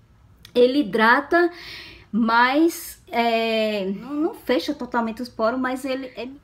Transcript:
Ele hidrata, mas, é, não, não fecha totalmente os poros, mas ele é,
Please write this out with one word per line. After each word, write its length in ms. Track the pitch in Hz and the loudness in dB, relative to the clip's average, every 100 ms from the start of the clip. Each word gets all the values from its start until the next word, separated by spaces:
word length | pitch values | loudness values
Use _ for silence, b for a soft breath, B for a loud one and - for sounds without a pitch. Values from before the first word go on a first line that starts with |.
| _ _ _ _ - | _ _ _ _ -4
Ele 280 | 247 247 285 | 4 4 4
hidrata, 680 | 214 220 226 262 285 339 349 B B B B B B | 0 2 4 4 2 2 2 B B B B B B
mas, 920 | 208 226 233 247 285 330 - - - - | -2 2 4 4 4 2 0 -14 -18 -6
é, 800 | 233 233 226 226 220 220 208 190 | 0 2 2 0 0 0 -2 -4
não, 280 | 202 240 | -6 -6
não 200 | 294 339 | -4 -4
fecha 400 | - - 262 330 | -4 -2 -2 -2
totalmente 480 | 285 247 240 226 226 | -8 -4 -4 -4 -6
os 80 | 247 | -12
poros, 280 | - 226 262 | -2 -2 0
mas 280 | 254 262 277 | -4 -4 -6
ele 220 | 262 262 | -6 -8
é, 200 | - 240 277 | -12 -14 -12